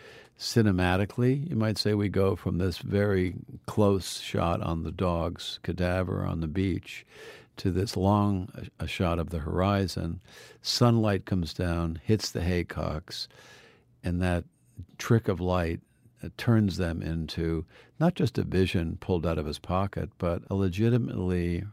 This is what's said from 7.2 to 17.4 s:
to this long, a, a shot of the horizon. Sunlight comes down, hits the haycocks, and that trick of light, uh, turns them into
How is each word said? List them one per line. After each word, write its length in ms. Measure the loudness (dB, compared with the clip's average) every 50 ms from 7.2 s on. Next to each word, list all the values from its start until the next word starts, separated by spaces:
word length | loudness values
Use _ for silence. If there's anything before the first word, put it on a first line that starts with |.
| -20 -20 -20 -20 -20 _ _
to 140 | -4 -4 -2
this 260 | 0 0 -2 -2 0
long, 520 | 4 6 6 6 6 4 2 0 -2 -4 -6 -10 -12 -14 -14 -10 -8
a, 60 | -8
a 20 |
shot 320 | -6 -2 0 0 2 2 0
of 120 | -2 -2
the 80 | -4 -4
horizon. 840 | -4 -2 0 2 2 2 2 2 0 0 -2 -4 -4 -4 -6 -8 -12 -18 -20 -20 -20 -20 -20 -10
Sunlight 640 | -6 -4 2 4 6 6 6 6 4 2 2 0 0
comes 280 | -2 -2 0 0 -2 -4
down, 460 | -2 -2 0 0 0 -2 -2 -4 -4 2
hits 280 | 2 2 2 2 -4
the 100 | -4 -2
haycocks, 840 | 0 0 0 0 -2 -4 -4 -4 -4 -4 -4 -6 -8 -10 -12 -12 -12 -12 -14 -20 -20 -20 -20 -20 -20 -20 _ _ _ _ _ _
and 200 | -6 -4 -2 0
that 240 | 0 0 0 0 -2 -6 _ _ _ _ _ -20 -20 -18 -16
trick 300 | -12 0 2 2 2 4
of 140 | 0 -2 0
light, 400 | 0 0 0 2 0 0 -2 -6 -8 _ _ _ _ -20 _ _ -14
uh, 60 | -12 -10
turns 400 | -2 2 4 4 6 4 4 2
them 240 | 0 -2 -2 -2 -4
into 640 | -4 -4 -4 -4 -4 -4 -4 -2